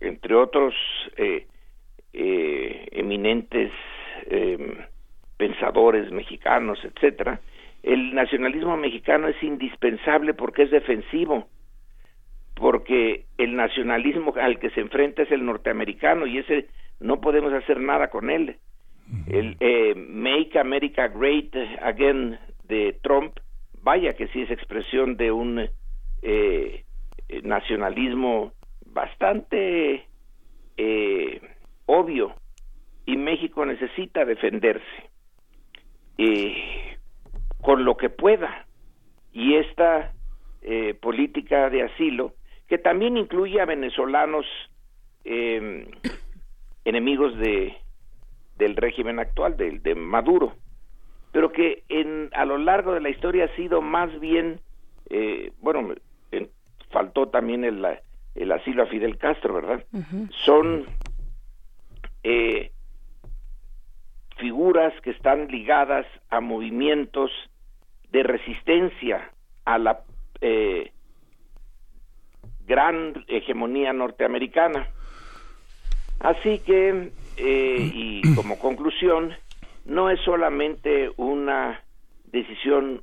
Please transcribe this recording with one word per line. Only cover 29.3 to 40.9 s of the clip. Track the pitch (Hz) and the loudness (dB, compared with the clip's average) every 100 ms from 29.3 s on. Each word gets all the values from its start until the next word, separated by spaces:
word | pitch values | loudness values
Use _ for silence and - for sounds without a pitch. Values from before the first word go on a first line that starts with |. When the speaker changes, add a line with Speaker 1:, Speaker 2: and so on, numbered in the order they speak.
| 214 - 208 190 170 147 135 - - - - - - - - | 2 0 0 2 2 0 -2 -6 -20 -20 -20 -20 -20 -18 -2
Speaker 1:
eh, | 110 110 101 98 67 58 - - - - | 0 2 2 0 -2 -6 -16 -20 -20 -12
obvio, | - 160 170 135 101 - - - - - - - | 4 4 4 0 -2 -4 -18 -18 -16 -16 -18 -14
y | - 139 | -4 -2
México | 147 165 165 - | 0 -2 -4 -2
necesita | 143 127 127 - 185 165 | -2 -2 -6 -6 -4 0
defenderse, | 127 113 101 107 110 - - - - - - _ _ - - - - - - - | 0 2 0 2 2 2 -4 -18 -20 -20 -20 _ _ -20 -20 -20 -20 -20 -18 0
eh, | 110 104 101 113 - - - - - - - - - - | 2 4 0 -4 -8 -8 -10 -12 -16 -18 -12 -6 -4 -2
con | 135 131 | 4 4
lo | 123 113 | 4 2
que | 123 | 0
pueda, | - 190 214 160 - - - - - - - - | 2 4 4 2 -8 -16 -20 -20 -20 -20 -20 -18
y | 113 127 | -2 4
esta, | 151 147 - 170 156 - - - - - - | 4 2 4 4 4 -2 -8 -10 -10 -14 -14
eh, | - 113 107 | -6 -2 -2